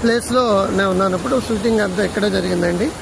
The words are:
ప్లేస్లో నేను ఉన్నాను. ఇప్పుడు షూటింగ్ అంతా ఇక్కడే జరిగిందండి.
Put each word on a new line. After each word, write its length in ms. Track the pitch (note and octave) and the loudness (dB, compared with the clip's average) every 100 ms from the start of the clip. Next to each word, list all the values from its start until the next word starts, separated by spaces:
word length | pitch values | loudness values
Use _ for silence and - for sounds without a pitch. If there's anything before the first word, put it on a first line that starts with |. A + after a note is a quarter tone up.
ప్లేస్లో 640 | A#3 A#3 A#3 B3 B3 G3 F#3+ | 2 0 0 0 2 2 2
నేను 180 | F#3+ G3 | 0 0
ఉన్నాను. 280 | F#3 F#3+ F3+ | 2 0 0
ఇప్పుడు 240 | F3+ C4 G#3+ | 0 -2 0
షూటింగ్ 300 | A3 A3+ A3 | -2 0 0
అంతా 240 | G#3 F3+ | 0 0
ఇక్కడే 260 | G3 - G#3 | -2 0 0
జరిగిందండి. 640 | F#3+ F3+ F3+ F3 F3 B3+ - | 0 -2 0 0 0 -2 -4